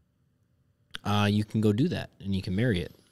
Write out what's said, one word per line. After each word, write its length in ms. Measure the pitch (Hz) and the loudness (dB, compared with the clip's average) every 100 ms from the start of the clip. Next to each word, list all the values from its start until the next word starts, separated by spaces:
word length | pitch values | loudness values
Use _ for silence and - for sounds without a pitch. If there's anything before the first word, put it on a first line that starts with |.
| _ _ _ _ _ _ _ _ _ - | _ _ _ _ _ _ _ _ _ -10
uh, 240 | - 104 104 | -2 2 2
you 140 | 104 | 2
can 180 | 107 110 | 0 2
go 100 | 107 | 2
do 160 | 104 165 | 2 0
that 200 | 98 - _ | -2 -8 _
and 140 | 98 | -6
you 80 | 95 | -4
can 140 | - 92 | -4 -2
marry 240 | 123 90 | 0 -2
it. 140 | - - _ | -4 -12 _